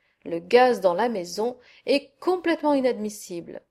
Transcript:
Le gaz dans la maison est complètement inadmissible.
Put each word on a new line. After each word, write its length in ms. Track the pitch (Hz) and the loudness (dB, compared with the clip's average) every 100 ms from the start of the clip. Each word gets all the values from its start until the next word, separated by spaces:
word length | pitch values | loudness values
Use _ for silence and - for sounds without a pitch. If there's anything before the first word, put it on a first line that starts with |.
| _ _ - | _ _ -10
Le 140 | 170 | -10
gaz 420 | 175 240 254 214 | 2 6 6 4
dans 100 | 185 | 2
la 160 | 175 240 | 2 0
maison 480 | 214 175 175 240 247 _ - - | -2 -8 -6 -6 -6 _ -12 -2
est 240 | 277 - _ | 0 -2 _
complètement 540 | 349 370 339 320 302 | -4 -2 -2 0 2
inadmissible. 880 | 277 254 208 214 208 - 170 165 - - | 2 2 -2 -6 -10 -12 -12 -12 -16 -18